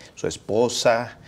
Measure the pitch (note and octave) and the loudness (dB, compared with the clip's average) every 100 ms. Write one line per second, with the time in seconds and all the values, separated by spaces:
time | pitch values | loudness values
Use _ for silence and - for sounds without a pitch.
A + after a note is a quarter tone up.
0 | - - D3 - - G#2 A#2+ - B2+ A#2 | -18 -8 -8 -6 -2 0 2 2 2 2
1 | B2 - | -2 -10